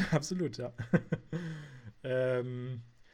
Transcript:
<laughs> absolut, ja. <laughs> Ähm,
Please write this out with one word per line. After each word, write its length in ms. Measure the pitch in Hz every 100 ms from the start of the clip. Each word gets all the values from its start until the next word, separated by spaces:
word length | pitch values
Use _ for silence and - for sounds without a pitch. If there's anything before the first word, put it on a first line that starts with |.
<laughs> 100 | 190
absolut, 460 | 147 - 185 147 120
ja. 140 | 123 -
<laughs> 1300 | - - - 160 - 170 165 156 147 127 110 - 131
Ähm, 760 | 127 127 127 127 123 123 117 - - -